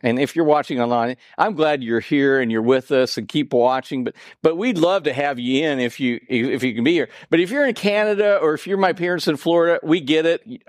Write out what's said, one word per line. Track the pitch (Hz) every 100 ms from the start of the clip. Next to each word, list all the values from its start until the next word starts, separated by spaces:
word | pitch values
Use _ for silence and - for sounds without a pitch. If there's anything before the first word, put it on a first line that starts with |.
and | 127 123
if | 139 160
you're |
watching | 156 147 143 131
online, | 120 120 117 123 - -
I'm | 202 160
glad | 156 147
you're | 117 117
here | - 143 139 135
and | 120
you're | 113
with | 113 131 -
us | 135 127 -
and | 104
keep | 151 139
watching. | 123 120 131 - 135
But, | 120 - - -
but | 160 165
we'd | 247 185
love | 170 196
to | 147
have | 127 143 127
you | 123 131 156
in | 139
if | 120 -
you, | 127 117 -
if | 123 127 131
you | 127 110
can |
be | 123
here. | 170 120 - -
But | 165
if | 180
you're | 277 277
in | 214
Canada | 202 208 214 202 208 202
or | 156 151
if | 175
you're | 196
my | 190
parents | 165 175 175 175
in | 147
Florida, | 165 170 165 165
we | 156 170
get | 131 156 160
it. | 165 113 123